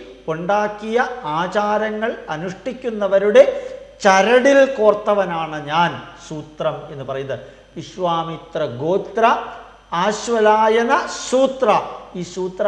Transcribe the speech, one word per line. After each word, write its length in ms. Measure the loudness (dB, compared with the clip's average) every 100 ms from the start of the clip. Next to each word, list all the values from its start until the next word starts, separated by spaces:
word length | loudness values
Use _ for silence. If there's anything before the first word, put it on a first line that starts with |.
| -10 -12 -8
ഉണ്ടാക്കിയ 680 | -6 -2 0 0 -4 -2 -2 -2 -4 -6
ആചാരങ്ങൾ 760 | -4 -2 0 0 0 -2 -4 -4 -6 -8
അനുഷ്ഠിക്കുന്നവരുടെ 1120 | -8 -8 -8 -10 -8 -6 -4 0 2 6 6 6 4 -8 -12 -18 0
ചരടിൽ 580 | 4 6 6 6 6 6 6
കോർത്തവനാണ് 840 | 4 4 4 2 0 0 -2 -6 -6 -2
ഞാൻ. 260 | 2 2 0 -12 -18
സൂത്രം 540 | -14 -12 -12 -6 -4 -4 -8
എന്ന് 160 | -12 -8
പറയുന്നത് 360 | -8 -6 -8 -12 -20 -20
വിശ്വാമിത്ര 880 | -16 -14 -4 -2 -2 -4 -8 -8 -6 -6 -4
ഗോത്ര 500 | -2 -2 -2 0 2 2 -4 -14 -18 -20 _ -4
ആശ്വലായന 960 | -2 -2 -4 0 2 4 2 2 2 0 -2 -8
സൂത്ര. 480 | -2 2 2 2 0 2 -2 -10 -14 -12
ഈ 60 | -10
സൂത്ര 400 | -8 -8 -2